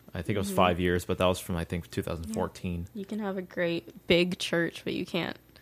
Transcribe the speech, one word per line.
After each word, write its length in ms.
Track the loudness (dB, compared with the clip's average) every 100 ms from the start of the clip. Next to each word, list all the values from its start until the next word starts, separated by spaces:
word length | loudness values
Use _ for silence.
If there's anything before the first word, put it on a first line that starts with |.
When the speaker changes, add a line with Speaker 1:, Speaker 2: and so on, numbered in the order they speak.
| -10
Speaker 1:
I 80 | -6
think 140 | -2 0
it 20 |
was 80 | 0
Speaker 2:
Mm-hmm. 100 | 6
Speaker 1:
five 220 | 6 6
years, 260 | 4 2
but 140 | 0 2
that 80 | 2
was 140 | 2
from, 160 | -2 -4
I 80 |
think, 260 | -2 -4 -4
two 100 | -6
thousand 240 | -4 -4 -4
fourteen. 540 | -4 -4 -4 -6 -4 -6
Speaker 2:
Yeah. 60 | -10
You 40 | -8
can 120 | -6
have 180 | -4 -6
a 60 |
great 640 | -6 -2 -2 -2 -6 -10 2
big 320 | 4 4 0
church, 440 | -2 0 0 -4
but 80 | -6
you 100 | -4
can't, 320 | -4 -4 -4 -8 _ -20